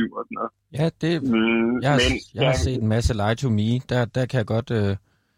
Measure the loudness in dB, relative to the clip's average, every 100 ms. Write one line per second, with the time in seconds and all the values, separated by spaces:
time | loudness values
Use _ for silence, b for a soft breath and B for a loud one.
0 | -2 -4 -10 -8 -10 _ _ -2 -2 -2
1 | -2 -2 0 2 2 2 0 0 2 2
2 | 2 0 -6 -2 0 2 0 0 0 0
3 | 0 0 0 0 0 0 0 -2 -2 -2
4 | -2 -2 -2 -2 -2 -2 -2 0 0 -2
5 | _ _ _